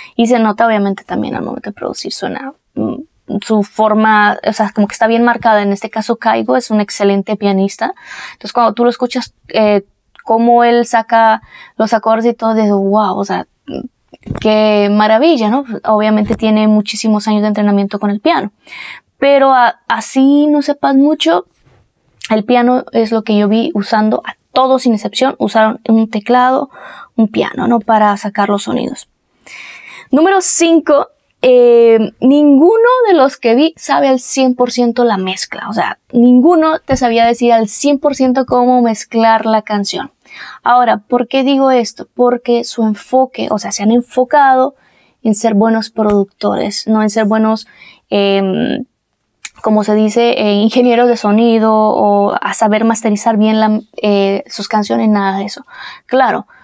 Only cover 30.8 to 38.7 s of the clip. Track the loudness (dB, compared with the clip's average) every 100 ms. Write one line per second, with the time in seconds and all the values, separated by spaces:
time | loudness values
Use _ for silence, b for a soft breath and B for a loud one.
30.8 | 2 0 0 _ _ _ 4 6 6 6
31.8 | 6 4 0 0 2 4 6 6 6 4
32.8 | 2 2 2 4 2 0 0 2 0 -2
33.8 | -4 0 0 0 -2 0 0 0 -2 0
34.8 | 0 0 0 0 -4 -6 -8 -10 -8 -6
35.8 | -6 -8 _ 2 4 6 4 2 2 -2
36.8 | -2 -2 0 2 2 2 2 2 0 -2
37.8 | -2 0 -2 0 0 0 0 0 2